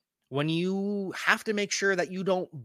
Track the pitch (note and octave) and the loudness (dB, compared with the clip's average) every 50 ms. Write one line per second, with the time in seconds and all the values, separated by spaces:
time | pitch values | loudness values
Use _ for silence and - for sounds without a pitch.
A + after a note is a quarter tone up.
0 | _ _ _ _ _ - C3 C#3 D3 D#3+ D#3+ E3 F3+ F#3 F#3+ G3 G3 G3+ G#3 G3+ | _ _ _ _ _ -6 -2 0 2 2 2 2 2 0 0 0 0 -2 -2 -2
1 | G3 F3+ - - - E3 G3+ A3 - A3 G#3 G#3 G3+ - - - G3 G3 G3 F3 | -4 -4 -6 -2 2 2 2 2 2 -2 -2 0 0 -2 -2 0 2 2 2 2
2 | E3+ F3+ F#3 F#3 F#3+ F#3+ F#3 F#3 E3+ - - C#3 | 0 -2 -2 -2 0 0 0 0 -2 -4 -10 -14